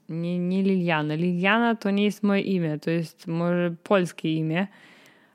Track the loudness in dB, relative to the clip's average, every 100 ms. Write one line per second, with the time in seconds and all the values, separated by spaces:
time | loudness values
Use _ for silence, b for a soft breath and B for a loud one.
0 | -12 -8 -4 -4 -2 0 2 2 2 0
1 | 0 0 0 0 2 4 2 0 0 0
2 | 0 0 0 0 0 0 0 -2 -2 -2
3 | -4 -10 -6 -2 0 0 0 -2 2 2
4 | 2 -2 -4 -2 -2 -2 -4 B B B
5 | B B B